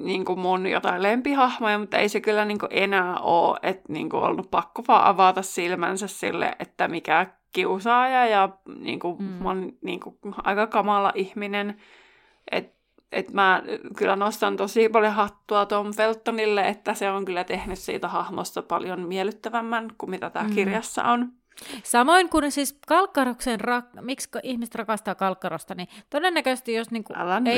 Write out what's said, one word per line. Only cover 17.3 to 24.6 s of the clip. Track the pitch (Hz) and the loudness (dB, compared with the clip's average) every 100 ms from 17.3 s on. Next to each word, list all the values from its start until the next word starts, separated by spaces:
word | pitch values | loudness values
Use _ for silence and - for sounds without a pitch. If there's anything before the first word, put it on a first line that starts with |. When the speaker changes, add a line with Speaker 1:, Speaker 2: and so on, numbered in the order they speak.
| 180 | -4
Speaker 1:
tehnyt | 180 185 214 180 | -4 -4 -6 -8
siitä | - - 175 | -6 -6 -4
hahmosta | 175 175 185 175 - | -4 -4 -6 -8 -8
paljon | - 170 180 180 | -4 -4 -4 -6
miellyttävämmän | 175 190 190 214 226 233 226 226 226 - | -6 -2 -4 -4 -6 -4 -4 -4 -6 -10
kuin | 196 | -8
mitä | 185 - | -6 -6
tää | - | -4
Speaker 2:
Mm. | 214 | -2
Speaker 1:
kirjassa | 208 196 214 226 - | 0 0 0 -4 -2
on. | - 240 247 - _ - - 269 | 0 0 -2 -8 _ -20 -16 -12
Speaker 2:
Samoin | - 240 254 349 359 | 0 2 6 6 6
kuin | 320 285 | 2 0
siis | 277 277 - - | 0 -4 -4 2
Kalkkaroksen | 320 294 294 262 240 262 226 | 2 4 2 0 0 -4 -2
rak-, | 233 240 240 - | 0 -2 -4 -12
miksi | 233 269 - 240 | -8 -8 -8 -8
ko-, | |
ihmiset | - 247 | -6 -6